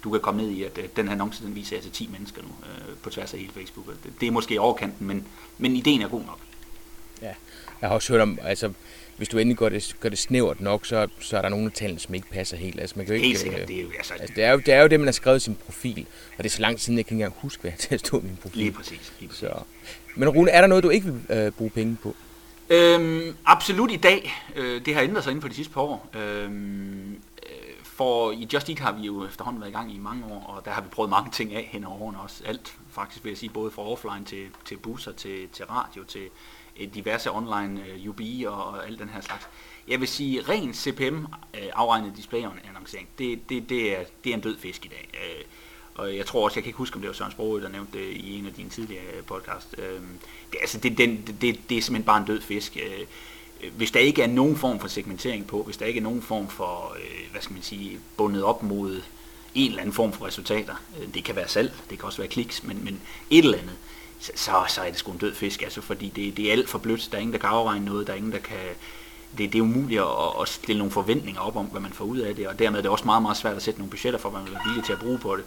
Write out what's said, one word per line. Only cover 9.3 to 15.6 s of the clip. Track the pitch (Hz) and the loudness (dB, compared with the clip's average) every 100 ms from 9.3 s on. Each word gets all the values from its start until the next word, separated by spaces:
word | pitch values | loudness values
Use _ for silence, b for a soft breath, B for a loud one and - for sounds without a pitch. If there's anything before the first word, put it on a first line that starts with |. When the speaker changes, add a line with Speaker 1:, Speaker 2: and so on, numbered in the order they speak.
| 113 | 4
Speaker 2:
endelig | 117 120 | 4 6
gør | 110 | 4
det, | 104 - - | 2 -4 -4
gør | 117 | -2
det | 101 | -2
snævert | - 127 113 78 | 2 4 4 2
nok, | 98 104 - | 2 2 2
så, | 113 104 - | 2 2 -2
så | - 104 | -2 0
er | |
der | 98 | 2
nogle | 104 107 | 2 0
af | |
tallene, | - 101 85 | -2 -4 -4
som | - 92 | -6 -6
ikke | 98 | -4
passer | 95 92 87 | -4 -4 -4
helt. | 92 - | -6 -4
Altså, | 92 101 | -6 -6
man | 95 | 0
kan | 110 | 4
jo | |
Speaker 1:
Helt | 127 | 4
Speaker 2:
ikke, | 107 | 4
Speaker 1:
sikkert, | 92 95 | 0 -4
Speaker 2:
øh, | 92 | -4
Speaker 1:
det | 90 | -6
er | |
jo, | 87 - | -6 -8
altså | - | -8
Speaker 2:
altså, | 85 - 104 | -8 -6 4
det | |
er | 110 | 6
jo, | 139 | 8
det | 139 | 8
er | 135 | 10
jo | 156 | 12
det, | 156 | 10
man | 143 | 6
har | |
skrevet | 123 131 131 | 4 6 6
i | |
sin | - | 6
profil, | 104 | -4